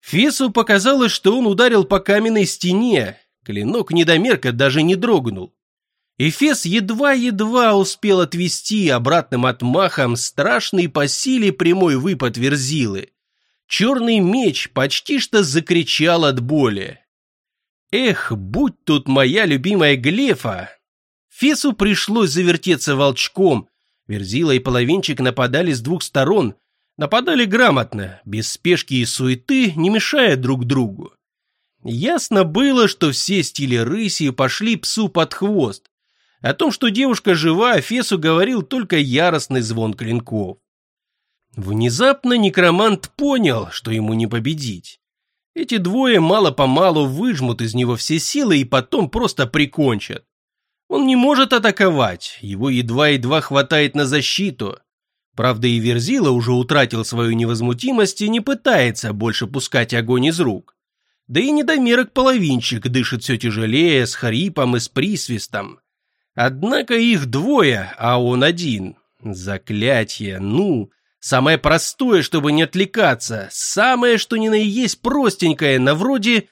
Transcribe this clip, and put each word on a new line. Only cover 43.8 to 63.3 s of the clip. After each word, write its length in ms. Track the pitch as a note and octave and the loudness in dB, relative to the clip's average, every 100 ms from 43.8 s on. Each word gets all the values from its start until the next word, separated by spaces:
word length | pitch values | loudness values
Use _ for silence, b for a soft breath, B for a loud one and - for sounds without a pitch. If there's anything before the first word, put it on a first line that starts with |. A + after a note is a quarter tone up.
| - | -6
ему 240 | A2+ G#2+ | -4 -2
не 120 | A2+ A2+ | -2 -2
победить. 720 | A#2 A2+ D#3 C3 F#2 - - _ _ _ _ _ | -2 -4 -6 -8 -10 -14 -20 _ _ _ _ _
Эти 240 | - D4 A3+ | -10 -4 -2
двое 420 | F3 A3+ C4 G#3+ | -2 0 2 4
мало-помалу 840 | D#3+ G#3 F#3 C3+ C3+ C3+ F#3 D#3 C#3 | 4 4 2 2 0 4 2 2 0
выжмут 540 | C3+ B3 E3+ B2+ A2 | -2 -4 -2 -4 -4
из 140 | A2+ | -4
него 220 | A#2 B2 A#2 | -2 -2 -2
все 240 | - D#3+ | -2 -4
силы 380 | - C#4+ B3+ D3+ | -2 -2 2 2
и 60 | |
потом 460 | B2 C3+ B2+ C4+ E3 | 2 -2 0 -2 -2
просто 360 | A3+ A#3 - B2+ | -2 -4 -2 -2
прикончат. 800 | D#3 C#3+ - C#3+ G#2+ - - _ _ _ _ _ _ _ | 0 -2 0 0 0 -6 -14 _ _ _ _ _ _ _
Он 180 | C#4 C4+ | 0 2
не 100 | B3+ | 4
может 360 | C4 C#4 C4 | 4 4 4
атаковать, 840 | B3 G#3+ G3+ G3 D3+ A2+ F2+ - - | 2 2 2 2 2 0 -2 -14 -14
его 300 | G#2 G2 C3 | -12 -4 -2
едва-едва 720 | B2+ A#2 A#2+ D3+ C#3 A#2+ D#3 | -2 -2 0 2 2 0 -2
хватает 560 | - C#3 C3+ D#3 D3 D3 | 0 -2 0 0 0 0
на 100 | C#3 | 0
защиту. 720 | C#3+ B2 - G3 B2 G2+ - _ _ _ _ _ | 0 -2 -2 -4 -4 -8 -8 _ _ _ _ _
Правда, 320 | - A#2+ A2+ B2 | -2 -2 0 0
и 120 | A#2 | 0
Верзила 520 | A2+ A#2 B2+ C4+ D#3+ | 0 -2 0 0 2
уже 220 | B2 A#2 | 2 2
утратил 520 | B2 A#2+ D3 B2 A2+ | 0 2 2 2 -2
свою 280 | A2 A#2 A#2 | -4 -2 0
невозмутимость 880 | A2+ A#2 A#2 A#2+ B2 B3 B3 G3 - | 0 -2 -2 -2 -2 -2 0 0 0
и 60 | G#3 | -2
не 120 | A3+ | -2
пытается 720 | A3+ C#4 C4+ G#3 A#2+ - A#2 | -2 -2 2 2 2 -2 -8
больше 340 | G#2 A2+ G#2+ G#2 | -4 -4 -4 -6
пускать 480 | C3+ - C3+ A2+ | -6 -2 -2 -2
огонь 320 | A#2+ A#2 B2+ C3+ | -4 0 0 0
из 120 | E3 | 0
рук. 380 | C#3+ F#2 - _ _ _ _ _ _ | -2 -2 -10 _ _ _ _ _ _
Да 140 | B2+ | -2
и 100 | C4 | 0
недомерок-половинчик 1400 | D4+ D4 D#4 B3 A#3+ B3+ - C4 B3+ E3 B2+ - A#2 B2 | 0 2 0 2 2 2 2 2 2 2 0 -2 -6 -2
дышит 340 | B2+ A#2 A#2+ | -2 -2 -6
всё 140 | - | -4